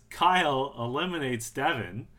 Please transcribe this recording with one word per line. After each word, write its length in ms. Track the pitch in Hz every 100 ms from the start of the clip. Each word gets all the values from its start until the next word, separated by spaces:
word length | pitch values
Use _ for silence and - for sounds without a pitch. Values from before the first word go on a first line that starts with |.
| _
Kyle 640 | - 165 185 160 135 139 123
eliminates 720 | 117 135 180 170 135 120 -
Devin 580 | - 143 139 90 98 -